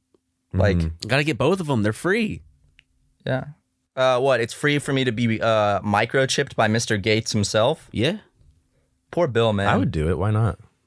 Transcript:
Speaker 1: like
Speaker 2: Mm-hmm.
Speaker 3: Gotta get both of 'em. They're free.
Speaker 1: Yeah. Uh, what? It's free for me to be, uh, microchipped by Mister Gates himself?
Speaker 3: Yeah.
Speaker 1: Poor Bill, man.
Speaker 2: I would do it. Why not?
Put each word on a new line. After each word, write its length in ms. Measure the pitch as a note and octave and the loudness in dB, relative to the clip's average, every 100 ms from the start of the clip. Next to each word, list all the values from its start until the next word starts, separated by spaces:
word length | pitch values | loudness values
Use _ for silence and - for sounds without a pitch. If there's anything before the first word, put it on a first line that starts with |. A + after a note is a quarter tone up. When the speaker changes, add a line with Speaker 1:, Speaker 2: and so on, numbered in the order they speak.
| _ _ _ _ _ | _ _ _ _ _
Speaker 1:
like 260 | F#2 G2+ F2 | 0 2 2
Speaker 2:
Mm-hmm. 300 | D#2+ D#2+ G#2 | -2 -4 -2
Speaker 3:
Gotta 160 | C3+ | -2
get 140 | D3+ A#2 | 0 0
both 220 | C3+ F#3+ | 0 0
of 100 | D3+ | -2
'em. 140 | B2 | 0
They're 100 | G#2 | 0
free. 480 | G#2+ F3 A3+ G#3 F2 - _ _ _ _ _ _ _ - | -2 -2 -2 -4 -8 -16 _ _ _ _ _ _ _ -6
Speaker 1:
Yeah. 200 | C3 D3 - _ _ _ C3+ | -6 -6 -16 _ _ _ -2
Uh, 240 | C3 B2 | 0 2
what? 200 | C3+ A#2+ | 2 2
It's 140 | A#2+ | 0
free 260 | - D3 D3 | -2 0 0
for 140 | D3 | 0
me 100 | C3+ | 0
to 80 | B2+ | 0
be, 280 | A2+ A#2 A2 | 0 0 0
uh, 380 | A2+ A2 G#2 G2 | 2 2 2 0
microchipped 760 | G#2 G#2 A#2 C#3 C3 - C3+ - | 0 0 2 0 0 0 -2 0
by 120 | G#2+ | 2
Mister 300 | G#2+ - G#2+ | 0 0 -2
Gates 340 | G#2+ A2 - | 2 0 0
himself? 540 | A2 G2 G#2+ A#2+ E3 - | -2 0 2 0 -2 -6
Speaker 3:
Yeah. 260 | - C#3 G#3+ - _ _ _ _ _ _ _ _ | -2 -2 -2 -10 _ _ _ _ _ _ _ _
Speaker 1:
Poor 160 | E3+ E3 | -2 0
Bill, 260 | A2+ A2+ | 2 2
man. 140 | G2+ G2+ | 2 2
Speaker 2:
I 100 | F#3+ | 2
would 140 | D#3 | 0
do 180 | D#2+ D#2 | 0 0
it. 80 | E2 | 0
Why 140 | G#2 | 0
not? 260 | G#2+ A2+ - - _ | 0 0 -2 -12 _